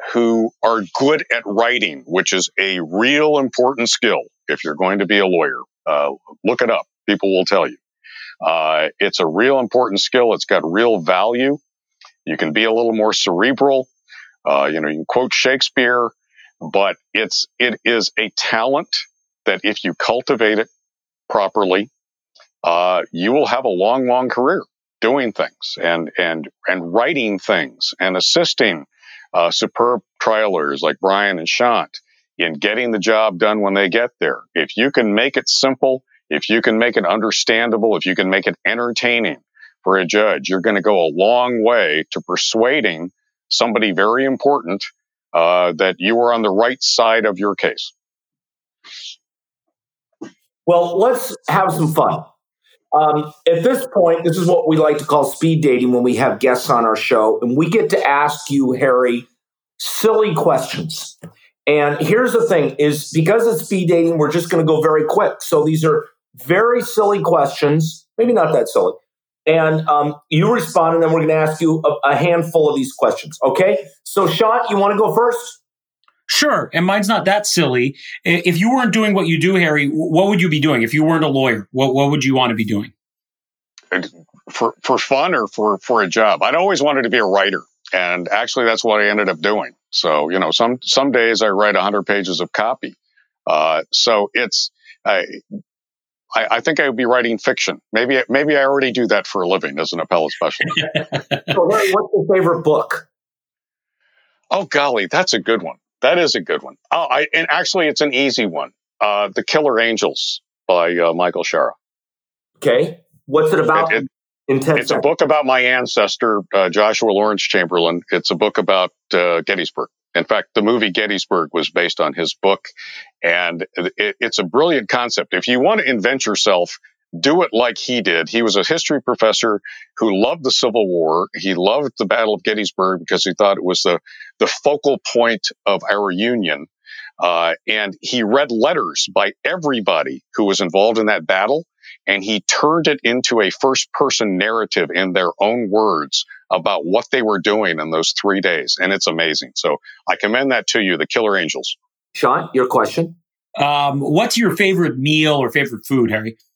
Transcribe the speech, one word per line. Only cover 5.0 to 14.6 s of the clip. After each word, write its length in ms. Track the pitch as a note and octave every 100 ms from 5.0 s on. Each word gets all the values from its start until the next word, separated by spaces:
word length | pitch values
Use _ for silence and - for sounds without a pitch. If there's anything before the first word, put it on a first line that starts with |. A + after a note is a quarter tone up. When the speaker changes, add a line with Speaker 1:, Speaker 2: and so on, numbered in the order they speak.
Speaker 1:
to 60 | F#2+
be 120 | G2+
a 80 | F#2+
lawyer, 340 | E2+ D2 B1+ - _ D#2+
uh, 260 | D2 C#2+ C#2 - -
look 200 | - A#2+
it 80 | A#2
up. 160 | G2+ - _ -
People 300 | G2+ G2 F#2
will 80 |
tell 240 | F2+ G2 D#2
you. 80 | - _ _ - - - -
Uh, 480 | E2 D#2+ D#2 D#2 D#2 -
it's 220 | G2 -
a 60 | E2
real 320 | E2+ B2+ C3+
important 420 | A#2 B2+ A#2 G2
skill. 320 | - C3 A#2+
It's 140 | F2+ -
got 160 | F#2+
real 360 | D#2+ G2 A#2+ G#2
value. 580 | D#2+ F#2 G#2+ B2 C3+ C#3+ _ _ _ _ - _
You 140 | D#2 D#2
can 160 | D#2+
be 100 | F2+
a 80 | A2+
little 220 | A2+ A#2
more 180 | A2 G#2+
cerebral. 760 | G2+ - F2 A#2+ B3+ C#3 C3+ - _ _ - - _
Uh, 280 | D2 C#2